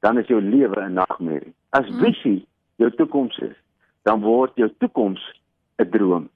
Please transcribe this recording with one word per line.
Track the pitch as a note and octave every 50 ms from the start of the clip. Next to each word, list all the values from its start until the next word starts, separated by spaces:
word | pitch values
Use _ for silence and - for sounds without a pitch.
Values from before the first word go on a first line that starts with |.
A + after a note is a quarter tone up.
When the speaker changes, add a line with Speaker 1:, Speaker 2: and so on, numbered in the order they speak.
Speaker 1:
dan | - G#2 A2+ B2
is | A2
jou | - B2+ A2 G2+
lewe | G2 A2 C#3 C#3 A2+ F#2+ G#2 F#2+
'n | G2 F#2
nagmerrie. | F2+ F#2 - - - F2+ E2 D#2+ D2 - - - _ _ _
As | - C#3 C3+
Speaker 2:
Hmm. | - - C#3
Speaker 1:
visie | F#3 A#3 A3+ - - B2+ G2+ F#2 - _ _ _ _ _ _
jou | _ A#2 A#2+
toekoms | - - D#3+ D3+ - C#3+ C3+ A2+ - -
is, | B1 A1 - _ _ _ _ _ _ _ _ _ _
dan | G#2 G#2+ A2+
word | G#2 G#2+ A2+ B2 C3 B2+ _
jou | - A#2 G#2+ - _
toekoms | - B3 _ D#3+ A#2 G2+ F#2+ F#2+ - - - _ _ _ _ _ _ _ _ _
'n | A2 -
droom. | - A2 G2+ F#2+ F2+ E2+ D#2 C#2 _